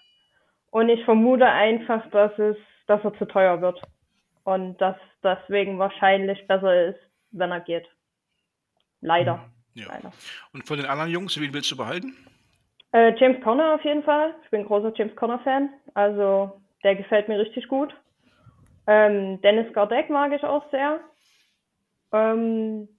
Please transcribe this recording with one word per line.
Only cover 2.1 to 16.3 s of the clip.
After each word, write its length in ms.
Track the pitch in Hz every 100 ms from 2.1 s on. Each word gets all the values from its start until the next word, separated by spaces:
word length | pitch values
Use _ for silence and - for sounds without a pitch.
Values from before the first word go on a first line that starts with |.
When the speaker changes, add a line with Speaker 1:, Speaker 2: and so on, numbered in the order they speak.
Speaker 1:
dass 260 | 208 208 208
es, 200 | 214 208 - _ -
dass 180 | 208
er 140 | 208 208
zu 80 | 202
teuer 340 | 202 190 175
wird. 200 | 180 180 - _ _ _ _ _
Und 360 | - 190 185 180
dass 160 | 185 185 - _
deswegen 560 | 196 185 - 202 196 185
wahrscheinlich 640 | 196 - 196 196 196 196 -
besser 420 | 190 190 180 170
ist, 100 | 190 _ _ _
wenn 180 | 190 175
er 100 | 175
geht. 260 | 170 170 165 _ _ _ _ _ _ _ _ _ _ _
Leider. 440 | 156 170 180 175 - _ _
Speaker 2:
Ja. 140 | - -
Speaker 1:
Leider. 240 | - - - - - -
Speaker 2:
Und 140 | 139 -
von 100 | 151
den 80 | 139
anderen 240 | 139 160
Jungs, 300 | 170 190 156
wen 140 | 147
willst 180 | 143 -
du 60 | 135
behalten? 360 | 113 170 262 - _ _ _ _ _ _ _
Speaker 1:
Äh, 220 | 226 226 226
James 240 | 262 262
Conner 320 | 220 247 311
auf 100 | 311 302
jeden 180 | 294
Fall. 320 | 294 294 311 320
Ich 60 | _
bin 80 | 214
ein 60 | 202
großer 240 | 208 220 220
James 200 | 214 -
Conner-Fan. 540 | 226 240 254 262 277 - _ -
Also, 640 | 202 208 196